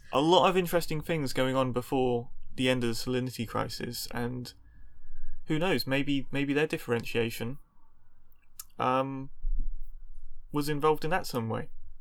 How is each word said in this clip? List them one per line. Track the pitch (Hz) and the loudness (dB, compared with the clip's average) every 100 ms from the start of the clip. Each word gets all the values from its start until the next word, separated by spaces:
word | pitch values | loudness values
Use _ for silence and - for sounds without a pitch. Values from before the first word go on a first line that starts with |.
| - | -2
a | 131 | 2
lot | 156 175 185 | 6 6 6
of | 180 | 4
interesting | 175 175 - 156 | 2 0 0 -4
things | - 165 135 | -2 -2 0
going | 113 131 131 | 0 0 2
on | 131 | 0
before | 120 120 139 127 120 120 - - - | -2 0 0 2 0 -4 -4 -4 0
the | 127 | 2
end | 127 | 2
of | 120 | 2
the | 113 | 0
salinity | - 127 127 120 113 | -2 -2 -2 -4 -4
crisis, | 110 107 - - 120 - | -2 -4 -4 -8 -8 -6
and | 120 120 127 120 - - - - - - - - - - | -4 -4 -6 -10 -14 -20 -16 -12 -6 0 4 6 4 2
who | 156 | 2
knows, | 180 147 - | 2 2 2
maybe, | 135 139 139 127 | 0 2 0 0
maybe | 135 143 | 0 2
their | 143 156 | 2 2
differentiation, | 160 - 120 110 120 113 113 117 135 - - - - - - - - - - - - | 0 0 -2 0 0 0 -2 -6 -8 -12 -20 -20 -18 -18 -18 -18 -18 -18 -18 -14 -2
um, | 123 131 135 135 135 - - - - - - - - - - - - | 0 2 0 -4 -8 0 2 4 4 2 -2 -4 -6 -4 -4 -4 -2
was | 147 147 | -2 0
involved | 147 156 151 | 2 4 4
in | 156 | 2
that | 185 - | 0 0
some | 127 113 | -2 -2
way. | 113 - - - - | -2 -4 -4 -4 -6